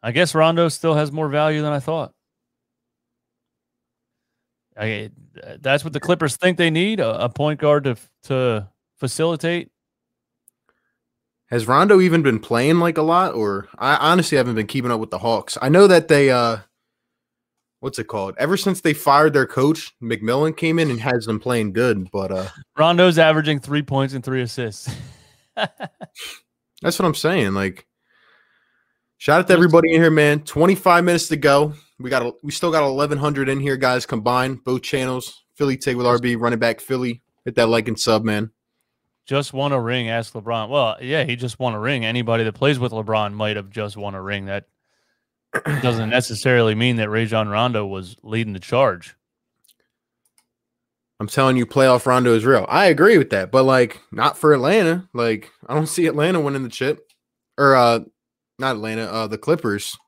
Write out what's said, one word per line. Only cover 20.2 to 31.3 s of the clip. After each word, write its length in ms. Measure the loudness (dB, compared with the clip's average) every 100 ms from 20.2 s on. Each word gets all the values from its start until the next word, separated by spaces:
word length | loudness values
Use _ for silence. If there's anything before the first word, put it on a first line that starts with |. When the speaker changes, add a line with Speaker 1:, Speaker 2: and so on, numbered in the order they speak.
| -2 0 0 -2
Speaker 2:
came 200 | -2 0
in 100 | 0
and 80 | -2
has 260 | -2 -2 -2
them 140 | -6
playing 320 | -2 -2 -2
good, 400 | -2 0 0 -4
but, 200 | -8 -6
uh, 160 | -6 -8 -14 -20 0
Speaker 1:
Rondo's 400 | 2 4 4 6
averaging 420 | 4 4 2 -2
three 240 | -2 -6
points 300 | -2 -2 -2
and 100 | -4 -6
three 160 | -6
assists. 480 | -6 -6 -8 -8 -14 -14 -16 -20 _
<laughs> 300 | _ _ -8
Speaker 2:
That's 1400 | -8 _ -18 _ -20 -18 -18 -18 _ _ _ _ -6 0
what 60 | -2
I'm 100 | 0
saying. 380 | -2 0 0
Like, 340 | 0 -4 -6 _ _ _ _ _ _ _ _ _ _ _ _ _ _
shout 220 | 2 2
out 80 | 4
to 60 |
Speaker 1:
Just 40 | 4
Speaker 2:
everybody 360 | 6 6 6
in 80 | 4
here, 100 | 4
man. 300 | 4 4 2
Twenty-five 640 | -2 0 2 4 4 4 4
minutes 240 | 0 -2